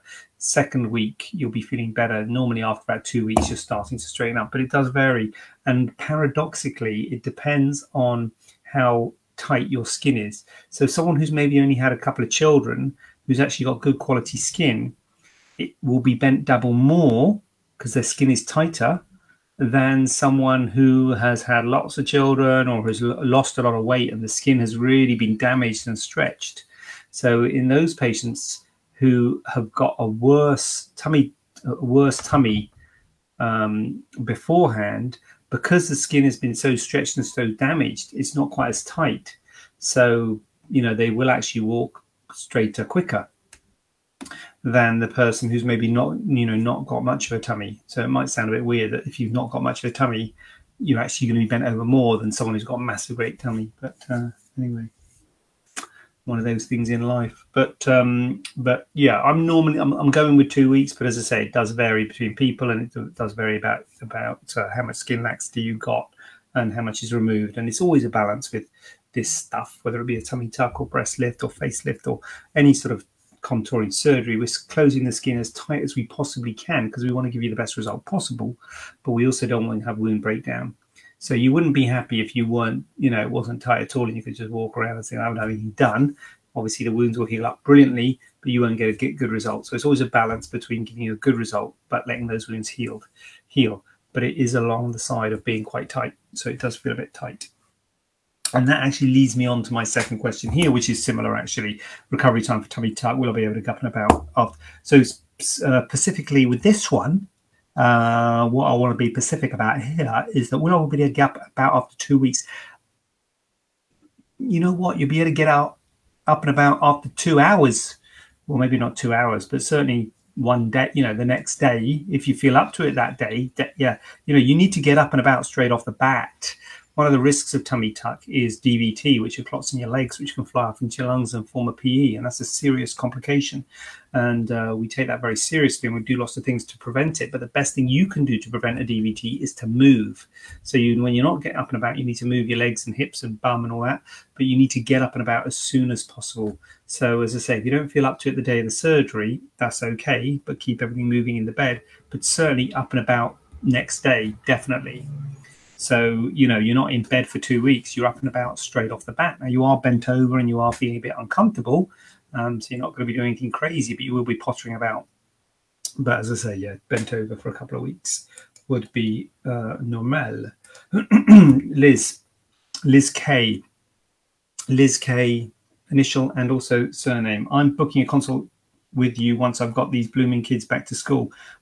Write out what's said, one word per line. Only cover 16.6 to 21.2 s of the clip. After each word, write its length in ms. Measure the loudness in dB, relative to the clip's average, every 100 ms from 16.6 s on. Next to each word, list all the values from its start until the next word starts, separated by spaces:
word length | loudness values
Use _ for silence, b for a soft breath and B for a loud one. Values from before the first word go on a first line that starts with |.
| 2
more 680 | 4 4 6 6 4 4 2 -4 _ _ -16
'cause 160 | -6
their 100 | -2
skin 280 | -2 0 2
is 160 | 2 0
tighter 560 | -2 -2 0 -2 -2 -6 _ b b b -2
than 480 | 0 2 4 4 2
someone 600 | 2 2 4 4 2 2
who 440 | 4 6 6 4
has 300 | 2